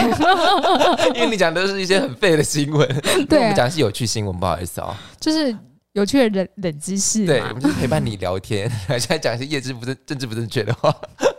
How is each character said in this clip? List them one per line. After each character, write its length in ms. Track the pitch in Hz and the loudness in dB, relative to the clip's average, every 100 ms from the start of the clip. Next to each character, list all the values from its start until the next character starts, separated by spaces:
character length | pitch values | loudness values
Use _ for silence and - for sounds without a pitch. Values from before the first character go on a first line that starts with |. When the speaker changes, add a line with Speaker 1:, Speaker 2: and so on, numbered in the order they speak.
| - - 311 381 339 381 | 4 4 4 4 4 2
Speaker 1:
<laughs> 540 | 311 339 339 330 320 | 2 4 4 4 2
Speaker 2:
因 80 | 233 | 2
为 80 | 277 | 0
你 60 | 214 | 2
讲 160 | 175 | 2
的 100 | 165 | 2
都 40 | 196 | -2
是 140 | 196 | -2
一 60 | 185 | 0
些 120 | 190 | 2
很 160 | - 123 | 0 0
废 200 | 202 156 | 2 4
的 60 | |
新 280 | 135 147 143 | 2 0 0
闻。 160 | 151 147 | 2 2
Speaker 1:
对。 340 | 131 - 370 | 0 0 0
Speaker 2:
因 60 | - | 2
为 80 | 302 | 4
我 80 | 233 | 4
们 80 | |
讲 100 | 196 | 4
的 60 | 123 | 2
是 100 | 160 | 2
有 100 | 113 | 0
趣 140 | - | 0
新 220 | 113 113 101 | -4 -2 -4
闻， 120 | 90 | -2
不 60 | |
好 160 | 92 85 | -2 -2
意 60 | 90 | -4
思 160 | - | -8
哦。 120 | 87 - - - | -8 -10 -14 -6
Speaker 1:
就 140 | - | -2
是 240 | 311 294 214 - _ _ | 0 0 -4 -12 _ _
有 120 | - | -4
趣 140 | 202 277 | 0 2
的 100 | 233 | 2
冷， 200 | 196 180 - | 0 -4 -6
冷 220 | 190 147 | -6 -6
知 200 | 151 196 | -6 -4
识 220 | 196 220 | -2 0
嘛。 60 | 190 | 2
Speaker 2:
对， 140 | 135 | 2
我 80 | - | 0
们 120 | 117 | -2
就 80 | 277 | -2
是 60 | |
陪 120 | 285 123 | 0 0
伴 180 | 156 | 0
你 120 | 131 101 | -2 -4
聊 220 | 90 95 | -4 -6
天， 320 | - 104 104 113 | -4 -4 -4 -6
<laughs> 100 | 92 | -4
现 120 | 123 | -4
在 180 | - 160 | -2 -2
讲 160 | 139 | -2
一 40 | 120 | -4
些 80 | 139 | -4
业 140 | 151 | -6
之 120 | 127 | -6
不 140 | 123 120 | -8 -8
正、 100 | 131 - | -10 -10
政 120 | 143 | -8
治 80 | 127 | -6
不 80 | |
正 120 | 110 117 | -6 -4
确 140 | - | -4
的 120 | 104 | -2
话。 200 | 127 - - - - 539 | 0 0 -2 -8 -2 -2